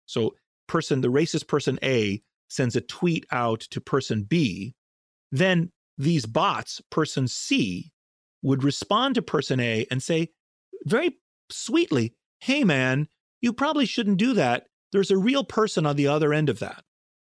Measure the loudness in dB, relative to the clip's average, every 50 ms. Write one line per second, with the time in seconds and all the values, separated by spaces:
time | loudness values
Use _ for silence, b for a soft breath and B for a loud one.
0 | _ -8 -4 -2 -2 -2 -4 _ _ _ _ _ _ -4 -4 -4 0 0 -2 0
1 | 0 2 2 2 2 0 -2 -4 -2 -2 -2 0 0 0 -2 0 0 0 2 2
2 | 2 0 -2 -4 -8 _ _ _ _ _ -4 -2 -2 0 0 -2 -4 -4 -6 -2
3 | 0 0 0 -2 -4 -4 -4 -2 0 -2 -2 -4 -6 -10 -10 -10 -6 -2 -2 -2
4 | -2 -2 -4 -4 -2 0 0 0 0 0 -2 -6 -10 -12 -14 _ _ _ _ _
5 | _ _ _ _ _ _ -2 0 2 2 2 2 0 -2 -6 _ _ _ _ -4
6 | 0 0 0 0 -2 -2 -2 0 0 0 -2 -4 -6 -10 -14 -16 -16 _ -2 -2
7 | -2 0 0 -2 -2 -2 -2 -6 -4 -2 -2 0 0 -2 -4 -6 -10 -14 _ _
8 | _ _ _ _ _ _ _ _ -2 0 0 2 0 0 -2 -2 -4 -2 0 0
9 | 0 0 0 -2 -2 0 -2 -2 0 0 0 0 0 0 0 -2 -2 -2 -4 -4
10 | -2 -2 0 0 -2 -4 _ _ _ _ _ _ _ _ -20 -12 -4 -2 0 0
11 | 0 0 -2 -4 _ _ _ _ _ -16 -14 -12 -6 0 0 0 2 2 2 0
12 | 0 0 -4 _ _ _ _ _ -4 -2 0 4 4 4 4 4 2 2 2 0
13 | -2 -4 _ _ _ _ _ _ -2 -2 0 0 0 0 2 0 0 0 0 0
14 | 0 2 2 2 2 2 2 2 2 2 2 0 -4 _ _ _ _ _ 0 0
15 | 2 4 2 4 4 2 2 2 0 0 0 0 0 2 2 0 0 2 2 2
16 | 2 2 2 2 2 2 2 2 2 2 0 -2 -6 -10 -12 -16 -20 _ _ _
17 | _ _ _ _ _